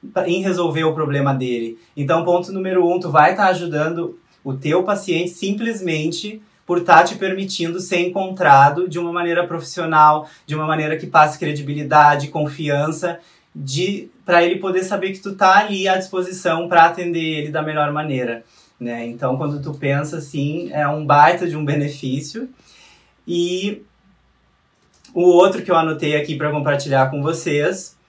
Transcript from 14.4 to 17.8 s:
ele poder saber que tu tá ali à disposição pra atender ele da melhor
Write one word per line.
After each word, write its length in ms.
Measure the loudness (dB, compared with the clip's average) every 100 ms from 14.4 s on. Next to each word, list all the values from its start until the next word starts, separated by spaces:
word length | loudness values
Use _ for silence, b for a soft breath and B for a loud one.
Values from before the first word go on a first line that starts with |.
ele 140 | 4 0
poder 240 | -2 -2
saber 280 | -2 -4 -4
que 80 | -8
tu 140 | -10 2
tá 220 | 6 6
ali 300 | 4 -2 0
à 100 | -2
disposição 720 | -2 -6 -6 -4 -2 -2 2
pra 160 | 6 6
atender 340 | 4 -4 -4 -4 -4
ele 100 | -4
da 140 | -4
melhor 280 | -4 -2